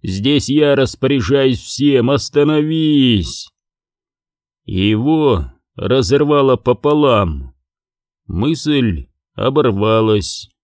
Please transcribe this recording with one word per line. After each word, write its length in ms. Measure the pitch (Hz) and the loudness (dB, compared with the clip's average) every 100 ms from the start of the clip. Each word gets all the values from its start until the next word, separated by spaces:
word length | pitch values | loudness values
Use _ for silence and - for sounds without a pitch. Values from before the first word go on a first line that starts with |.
Здесь 480 | 107 95 113 147 - | -6 -4 0 0 0
я 260 | 143 147 139 | 0 2 2
распоряжаюсь 840 | 131 - 135 139 95 139 135 120 | 0 -2 -2 -2 0 0 2 -2
всем! 500 | - - 143 135 120 | -6 -2 2 2 2
Остановись!» 1400 | 139 - 147 147 156 151 160 156 147 131 110 78 - - _ _ _ _ _ _ _ _ _ _ _ - | -2 -2 0 2 0 -2 -2 0 2 2 2 -2 -10 -18 _ _ _ _ _ _ _ _ _ _ _ -8
Его 840 | 92 101 110 135 160 147 101 69 - _ - | -2 0 0 0 2 2 0 -2 -12 _ -10
разорвало 800 | - 131 98 143 147 147 135 127 | -2 0 2 2 2 2 2 0
пополам. 1000 | - 123 143 151 147 110 92 73 65 _ _ _ _ _ _ _ _ | 0 0 0 2 2 2 0 -4 -12 _ _ _ _ _ _ _ _
Мысль 800 | 98 127 160 147 147 117 80 69 _ _ | -4 -2 -2 -2 0 0 -4 -10 _ _
оборвалась. 1160 | - 110 139 139 98 110 113 110 107 - - - _ | -4 -2 0 0 0 0 2 2 0 -2 -10 -16 _